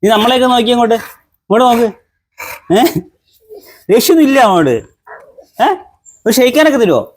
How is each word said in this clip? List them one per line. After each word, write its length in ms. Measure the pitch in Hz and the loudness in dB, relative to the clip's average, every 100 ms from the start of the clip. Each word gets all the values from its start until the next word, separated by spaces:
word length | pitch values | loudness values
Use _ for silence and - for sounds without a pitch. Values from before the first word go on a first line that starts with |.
നീ 60 | 196 | 0
നമ്മളെയൊക്കെ 400 | 214 226 254 254 | 0 0 0 0
നോക്കി 200 | 247 233 | 0 0
അങ്ങോട്ട്, 260 | 240 233 226 - - _ _ _ | 0 0 -2 -6 -20 _ _ _
ഇങ്ങോട്ട് 140 | 208 | 0
നോക്ക്. 240 | 254 233 233 190 _ _ _ _ - - _ | 2 0 -2 -6 _ _ _ _ -20 -20 _
ഏ? 100 | 185 330 - - _ _ _ _ 427 - - - | 0 0 -4 -10 _ _ _ _ -20 -20 -20 -2
ദേഷ്യമൊന്നും 360 | 214 - 330 294 | -2 2 2 2
ഇല്ല 120 | 269 | 2
അങ്ങോട്ട്. 360 | 233 185 151 117 104 _ _ - - - - _ | 2 2 0 -2 -6 _ _ -20 -20 -20 -20 _
ഏ? 80 | 240 370 - _ _ _ - | -2 -2 -10 _ _ _ -4
ഒരു 80 | |
ഷെയ്ക്കാനൊക്കെ 440 | 226 247 247 311 269 | 0 2 2 0 2
തരുവോ? 220 | 214 131 101 | 0 0 -2